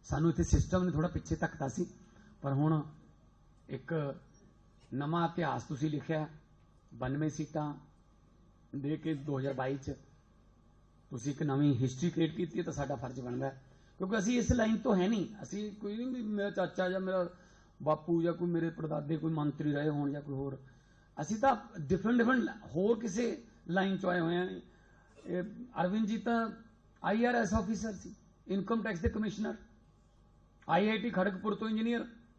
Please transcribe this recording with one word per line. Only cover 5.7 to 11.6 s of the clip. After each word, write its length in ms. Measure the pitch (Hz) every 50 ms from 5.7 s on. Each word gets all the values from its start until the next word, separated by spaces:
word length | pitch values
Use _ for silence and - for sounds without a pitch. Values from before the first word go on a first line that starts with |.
| 156 123 147 156
ਲਿਖਿਆ, 380 | 151 143 - - 160 151 156 147 - - - - - - - - - - _ - -
ਬਾਨਵੇਂ 360 | 117 127 127 135 143 156 156
ਸੀਟਾਂ 460 | - - 156 - - 160 151 147 139 - - - - - - - - - - - - - - - - - - - -
ਦੇ 220 | 139 139 143 156
ਕੇ 160 | 151 - 165 160
ਦੋ 260 | 139 135 151 139 131
ਹਜ਼ਾਰ 140 | 131 139 135
ਬਾਈ 240 | 123 131 131 139
ਚ 160 | 135 - - 135 - - - - - - - - - - - - - - - - - - - - - - -
ਤੁਸੀਂ 220 | - 123 - 143
ਇੱਕ 120 | 139 - 165
ਨਵੀਂ 320 | 147 135 139